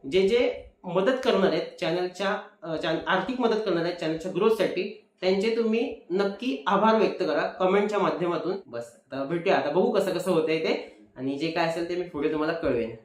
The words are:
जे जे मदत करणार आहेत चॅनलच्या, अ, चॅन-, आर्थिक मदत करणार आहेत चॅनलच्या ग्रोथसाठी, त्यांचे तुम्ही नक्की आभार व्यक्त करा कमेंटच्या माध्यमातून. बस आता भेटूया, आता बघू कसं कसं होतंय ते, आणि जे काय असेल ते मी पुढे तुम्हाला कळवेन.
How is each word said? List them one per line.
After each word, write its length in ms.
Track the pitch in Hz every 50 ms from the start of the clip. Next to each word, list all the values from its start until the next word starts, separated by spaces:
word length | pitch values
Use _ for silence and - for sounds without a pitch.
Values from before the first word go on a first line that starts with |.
| - 135
जे 180 | 143 190 190 196
जे 360 | 233 240 277 247 - - - - _ _ -
मदत 280 | 180 170 185 190 254 - 254 -
करणार 240 | 240 214 196 190 190
आहेत 320 | 160 170 - - - -
चॅनलच्या, 580 | 180 160 170 180 180 180 - - 196 196 208 196 - - - _
अ, 140 | - 165 160
चॅन-, 300 | 156 - 170 226 - -
आर्थिक 340 | - 285 277 - - 254 240
मदत 180 | 247 226 214 214 -
करणार 180 | 196 175 170 165
आहेत 120 | 175 175
चॅनलच्या 360 | - 170 156 160 160 - - -
ग्रोथसाठी, 720 | 175 202 226 220 - 175 - - 175 196 220 - - _ _ _ _
त्यांचे 360 | - 185 190 202 196 226 226
तुम्ही 380 | 233 226 220 220 233 269 285 - - - _
नक्की 540 | 170 196 202 196 202 - 247 262 269 - -
आभार 320 | - 202 190 208 220 220 220
व्यक्त 220 | 190 - - -
करा 260 | 185 151 147 156 180
कमेंटच्या 520 | - - - 190 185 190 202 202 208 208 202
माध्यमातून. 580 | 185 160 151 151 175 175 170 160 - 139 135 131 -
बस 300 | 131 117 117 117 - - - _ _
आता 120 | - 135 139
भेटूया, 320 | 139 170 170 165 - 139
आता 140 | 131 131 147
बघू 200 | 143 180 214 240
कसं 200 | 226 196 170 180
कसं 200 | 170 175 - 190
होतंय 280 | 180 165 156 156 160 160
ते, 400 | 160 208 - - - - - - - - _
आणि 220 | 127 131 135 139 143
जे 120 | 156 165
काय 180 | 160 175 170 165
असेल 200 | 165 175 170 170
ते 80 | 175
मी 60 | 175
पुढे 300 | 175 170 - 147 143 151
तुम्हाला 200 | 156 151 151 160
कळवेन. 380 | 170 - - 143 127 120 113 - - -